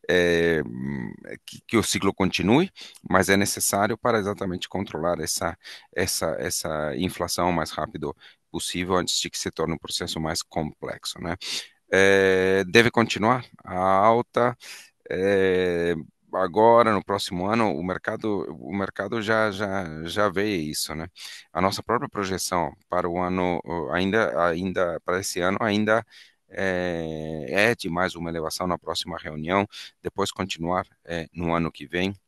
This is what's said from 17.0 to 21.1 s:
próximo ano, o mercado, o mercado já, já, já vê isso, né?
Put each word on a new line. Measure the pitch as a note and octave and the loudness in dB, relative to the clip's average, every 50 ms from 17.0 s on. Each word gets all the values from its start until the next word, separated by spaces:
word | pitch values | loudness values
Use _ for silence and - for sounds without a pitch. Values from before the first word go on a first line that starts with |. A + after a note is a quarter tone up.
| F2 | 0
próximo | - G2+ G2+ - - F#2+ F2 F2+ | -2 -4 -4 -2 -4 -4 -2 -2
ano, | G2 A2 A#2 A2+ G#2 D#2+ | 0 0 2 2 0 0
o | C#2 E2+ | -2 -2
mercado, | F#2 F2+ - _ - G#2+ A2 G#2+ A2 G#2 F#2+ - - D#2 C#2+ | -4 -4 -4 _ -6 -6 -4 -4 -2 -2 -2 -4 -6 -10 -12
o | A#1+ C2+ F2+ | -10 -6 -4
mercado | G2+ G2 G2 - - G2 G2+ A#2+ A#2 G#2+ | -4 -4 -4 -4 -6 -6 -4 -4 -4 0
já, | G2+ A2+ A2 A2 G#2+ | 0 2 2 2 0
já, | G2 F#2+ G#2+ G2 F#2+ G2 F#2+ E2 D#2 D#2 D#2+ | 0 -2 -4 -4 -4 -4 -6 -6 -8 -10 -8
já | E2+ D#2+ G#2+ G#2 G#2 | -6 -2 0 0 0
vê | E2+ F#2 G2+ G#2+ G#2 | 2 0 0 0 0
isso, | F2 D#2 D2+ D2+ - - - D#2 | -2 -2 -4 -4 -6 -6 -6 -6
né? | D#2 D#2+ - | -8 -8 -10